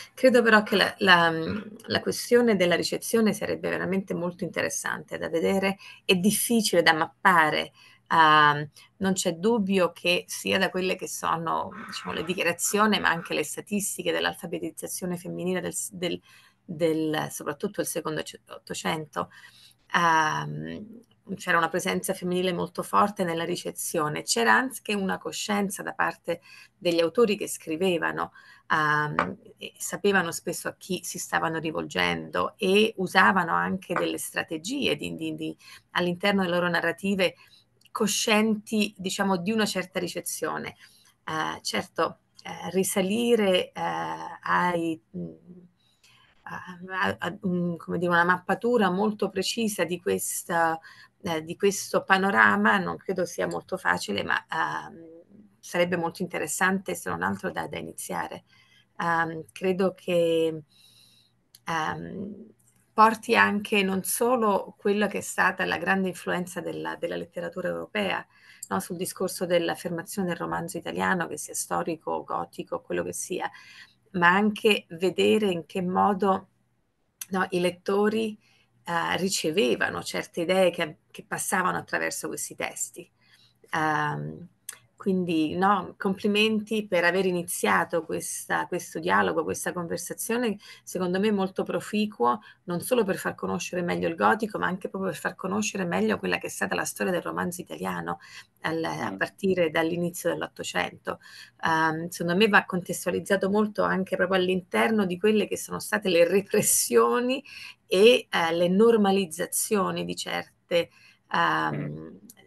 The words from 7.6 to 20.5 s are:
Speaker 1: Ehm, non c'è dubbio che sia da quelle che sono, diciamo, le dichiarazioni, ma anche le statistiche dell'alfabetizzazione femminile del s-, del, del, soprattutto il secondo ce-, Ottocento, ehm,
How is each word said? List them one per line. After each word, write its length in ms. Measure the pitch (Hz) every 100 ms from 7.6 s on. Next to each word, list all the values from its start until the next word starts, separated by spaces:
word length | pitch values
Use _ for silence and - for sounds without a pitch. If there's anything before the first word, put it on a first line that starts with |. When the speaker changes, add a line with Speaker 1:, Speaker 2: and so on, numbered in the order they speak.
| 160 - - - -
Speaker 1:
Ehm, 600 | 165 156 151 147 147 151 - - -
non 160 | 190
c'è 200 | 190 185 165
dubbio 560 | 208 233 190 190 170
che 320 | - 175 180 -
sia 300 | - 190 196
da 120 | 185
quelle 260 | 190 185 185
che 120 | -
sono, 640 | - 170 170 165 - - - -
diciamo, 260 | - -
le 100 | 185
dichiarazioni, 760 | 170 180 170 175 - 202 214 185
ma 100 | 165
anche 240 | 165 -
le 100 | 160
statistiche 680 | 151 - - 208 196 - 175
dell'alfabetizzazione 1080 | 165 170 185 175 170 165 - 170 - 180 175
femminile 440 | 175 170 175 185
del 120 | 175
s-, 180 | - -
del, 260 | 180 170 175 - - _ _
del, 640 | - 151 165 160 156 151 147
soprattutto 520 | - - 147 208 -
il 60 | 170
secondo 360 | - 156 156
ce-, 180 | - - -
Ottocento, 800 | - - - 185 160 151 175 180 - - - - _ _
ehm, 920 | 180 170 160 156 151 151